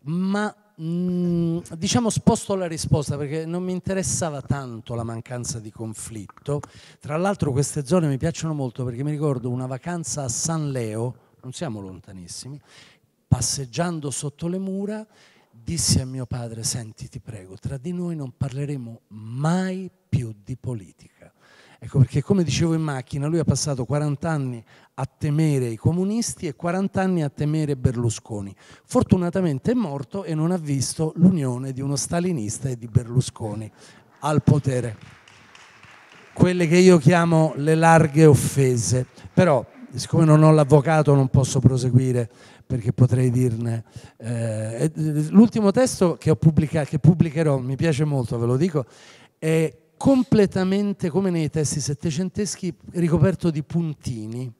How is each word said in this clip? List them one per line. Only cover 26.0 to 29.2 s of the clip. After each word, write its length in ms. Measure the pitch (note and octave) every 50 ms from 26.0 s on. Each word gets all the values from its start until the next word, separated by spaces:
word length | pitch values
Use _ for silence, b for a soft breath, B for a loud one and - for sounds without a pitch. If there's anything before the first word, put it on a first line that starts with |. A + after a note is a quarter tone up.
| F#3 G3 G#3+ A#3 A3+ - - - -
e 80 | D#3 C#3+
quaranta 480 | _ - F3 E3+ F#3 G3+ F#3 _ F#3+
anni 200 | F#3+ F#3+ F#3 E3+
a 60 | D3+ C3+
temere 480 | _ - D3+ D3 D3+ D#3 D#3 C#3+ C#3+
Berlusconi. 800 | C3 B2 C3+ B2 A#2+ A#2+ A#2 G#2+ - _ - A2+ G#2 G2 G2 G2+ B B B B B B
Fortunatamente 840 | _ - B3+ A#3 - G#3 F#3